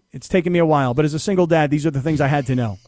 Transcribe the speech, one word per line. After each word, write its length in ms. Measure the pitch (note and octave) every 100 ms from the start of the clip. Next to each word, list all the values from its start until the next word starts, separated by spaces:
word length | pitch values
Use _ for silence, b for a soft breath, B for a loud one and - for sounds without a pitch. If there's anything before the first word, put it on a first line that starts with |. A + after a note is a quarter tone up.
| _
It's 160 | C#3 -
taken 240 | F#3+ E3+
me 80 | F3
a 60 | E3
while, 280 | D3 C3
but 100 | B2
as 80 | D3+
a 60 | D3+
single 300 | - F#3+ E3+
dad, 220 | E3 D3+
these 120 | D3+
are 60 | D#3
the 100 | C#3
things 200 | D3 D3+
I 80 | C#3
had 180 | D3 C3+
to 80 |
know. 240 | B2+ A#2 F#2+